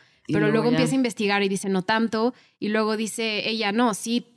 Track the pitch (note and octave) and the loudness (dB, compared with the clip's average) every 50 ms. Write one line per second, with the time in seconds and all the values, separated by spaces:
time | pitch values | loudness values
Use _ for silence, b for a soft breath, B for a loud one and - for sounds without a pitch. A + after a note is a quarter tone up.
0 | b b b b b - D3 - G#3+ G#3 G#3+ A3+ A3 A#3+ B3 C4 B3+ - C4+ C4+ | b b b b b -2 0 2 2 2 2 2 2 2 2 2 2 2 2 0
1 | C4 A#3 F#3 - A3 G3 G3+ G3+ G3+ G3 G3 F#3+ - G3 G3 F#3 F3+ - A3 A3 | 0 0 -2 -2 -2 0 2 2 2 0 0 -2 -2 -2 -2 0 0 0 0 0
2 | A3+ A3 - A3 A3 B3 B3+ b b b b b - G#3 G#3+ A3 A3 G#3+ A3 G#3+ | 0 0 0 0 0 -2 -2 b b b b b -6 -2 0 0 0 0 -2 -2
3 | A3 G#3 - - A3+ A3+ G#3+ G#3 - G#3 A3+ A3 A3 G3+ G3+ A3+ B3 A#3+ G3+ - | -4 -6 -4 -4 -4 -4 -2 -2 -4 -4 -4 -2 -2 0 0 2 2 2 0 -2
4 | - A#3 A#3 A#3+ - - _ | -2 -2 -2 -2 -4 -6 _